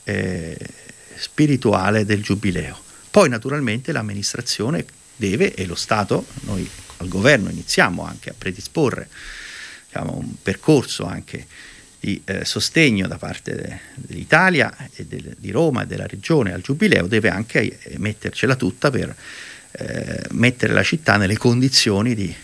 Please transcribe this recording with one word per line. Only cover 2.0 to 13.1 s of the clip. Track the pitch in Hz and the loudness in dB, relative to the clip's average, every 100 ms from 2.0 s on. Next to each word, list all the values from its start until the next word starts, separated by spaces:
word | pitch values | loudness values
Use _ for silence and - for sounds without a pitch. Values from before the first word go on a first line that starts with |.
| 104 | 2
del | 107 | 0
Giubileo. | 107 98 104 90 78 - - - - | 0 0 0 -2 -4 -10 -18 -20 2
Poi | - 175 | 6 6
naturalmente | 120 127 147 131 107 135 | 4 -2 -2 -2 -2 -4
l'amministrazione | 127 107 101 98 - - - 107 160 - - - - | -4 -4 -4 -6 -6 -6 -2 0 -2 -4 -12 -20 -4
deve, | 101 101 131 | -2 2 0
e | - 92 | 0 -6
lo | 85 | -6
Stato, | - 107 98 139 247 - | -2 0 2 0 -2 -12
noi | - 98 - - - - | -8 -6 -6 -10 -18 -10
al | 92 | -4
governo | 90 110 143 92 | 2 4 4 2
iniziamo | 85 87 - 143 87 | -4 -4 2 2 0
anche | 82 - - | -6 -10 -14
a | - | -10
predisporre, | - 92 - - 135 - - - - - - - - - - | -8 -8 -8 0 0 0 -10 -16 -16 -16 -16 -16 -16 -18 -12
diciamo, | - - - | -8 -6 -6
un | - - | -8 -8
percorso | - 95 - 151 - - - | -6 -4 4 4 4 -6 -6
anche | 69 - - 64 - - - - - | -8 -10 -14 -14 -20 -20 -20 -20 -10
di, | 107 101 - | -6 -4 -4
eh, | 92 85 | -6 -4
sostegno | - - - 156 104 | -2 0 4 4 4
da | 95 | 0